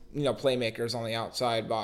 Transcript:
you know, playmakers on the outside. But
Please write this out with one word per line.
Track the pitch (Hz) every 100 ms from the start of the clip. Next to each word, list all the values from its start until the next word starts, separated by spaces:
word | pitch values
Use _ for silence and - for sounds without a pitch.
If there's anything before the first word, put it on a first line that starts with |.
| -
you | 147
know, | 139
playmakers | 110 135 127 117 113 117
on | 117
the | 117
outside. | 113 104 - 123 113 110
But | 113